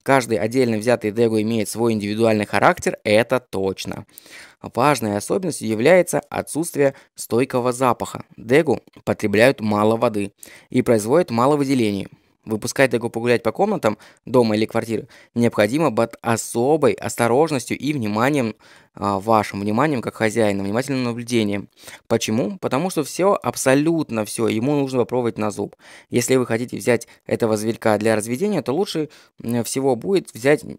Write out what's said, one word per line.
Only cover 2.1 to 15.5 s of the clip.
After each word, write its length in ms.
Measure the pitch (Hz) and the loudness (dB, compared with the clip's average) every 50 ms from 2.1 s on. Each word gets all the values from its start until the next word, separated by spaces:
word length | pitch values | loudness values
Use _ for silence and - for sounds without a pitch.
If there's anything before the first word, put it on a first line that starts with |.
| 107 107 113 113 110 104 104 | 0 0 2 2 2 2 0
характер, 520 | - - 101 - 156 180 - - 190 - - _ | 0 0 4 4 4 2 2 -4 -6 -6 -4 _
это 360 | 107 104 107 120 - 131 127 | 2 4 4 4 2 0 -2
точно. 680 | _ _ - 98 95 95 95 - - 95 - - - _ _ - _ - - - - - _ _ | _ _ -6 -2 -2 -2 -4 -4 -8 -10 -10 -10 -12 _ _ -20 _ -20 -20 -20 -20 -20 _ _
Важной 560 | - 101 _ 113 123 147 147 123 117 107 101 | -16 -8 _ 2 4 4 2 2 -2 -2 -2
особенностью 500 | 101 - - 180 202 190 170 135 - 110 | -4 -2 -2 -4 -2 -2 -4 -6 -6 -4
является 520 | 110 110 107 120 151 185 180 165 - - 143 - _ | -4 -2 2 4 6 6 6 4 2 -2 -4 -4 _
отсутствие 640 | - 98 95 - - 143 170 - - 139 143 135 - - _ _ _ | -8 -8 -8 -6 -6 -6 -6 -6 -2 0 0 0 0 -4 _ _ _
стойкого 580 | - - - 110 117 135 131 - 127 117 127 120 | -18 -8 -2 0 0 0 0 -2 -2 -2 -2 0
запаха. 500 | 123 135 123 113 - 95 - - 110 - _ - | 2 2 2 2 0 -4 -10 -8 -14 -16 _ -20
Дегу 440 | - - 113 131 151 170 151 110 - _ _ _ - _ | -18 -2 2 2 4 4 2 -2 -2 _ _ _ -8 _
потребляют 580 | - 104 - - 104 101 101 117 135 135 - | -4 -4 -2 -2 0 4 6 6 6 4 2
мало 360 | 107 107 104 104 107 110 113 | -2 0 2 2 2 2 2
воды 340 | 113 123 120 107 104 101 98 _ _ - - - - _ _ | 2 0 0 0 -2 -6 -6 _ _ -20 -20 -20 -20 _ _
и 120 | - 127 | -2 0
производят 480 | 120 - 120 110 101 110 135 170 180 - | 2 4 2 2 2 2 2 2 2 2
мало 280 | 117 113 123 139 151 | 0 2 4 4 4
выделений. 500 | 147 143 131 139 127 113 104 101 98 98 - - _ _ _ _ _ _ | 2 2 0 0 0 0 0 -2 -4 -8 -10 -16 _ _ _ _ _ _
Выпускать 440 | - 110 104 110 120 - - 139 127 | -8 -6 -6 -6 -6 2 2 2 2
дегу 180 | 123 117 110 113 | 2 -2 -4 -4
погулять 340 | - 113 117 123 120 113 - | -6 -4 0 0 0 0 0
по 80 | 113 | -4
комнатам 460 | - - 190 214 208 156 - 110 87 _ - - _ _ _ | -2 0 -2 -2 -2 0 -2 -2 -2 _ -12 -20 _ _ _
дома 300 | 113 113 127 120 113 107 | 2 2 4 4 4 2
или 100 | 104 110 | 0 -2
квартиры 440 | 104 - 113 113 113 113 101 - - - - - _ _ | 0 -2 -4 -4 -2 -6 -6 -8 -12 -20 -20 -20 _ _
необходимо 580 | 120 120 117 | 0 0 2